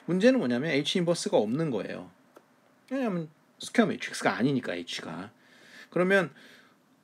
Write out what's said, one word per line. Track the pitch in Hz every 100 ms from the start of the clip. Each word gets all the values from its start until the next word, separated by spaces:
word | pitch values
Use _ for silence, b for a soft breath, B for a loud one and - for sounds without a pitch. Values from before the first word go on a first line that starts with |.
문제는 | - 185 226 262
뭐냐면 | 135 120 160
H | 139 147 190
인버스가 | 170 165 208 175
없는 | 107 131 165
거예요. | 110 92 92 92 _ _ - _ _ _ _ _
왜냐면 | 262 240 175 156 _ _ _
스퀘어 | - - 196
매트릭스가 | - - - 135 -
아니니까, | 131 135 -
H가. | 90 85 - - 82 101 _ B B B B B
그러면, | 170 185 196 160 B B B B B _ _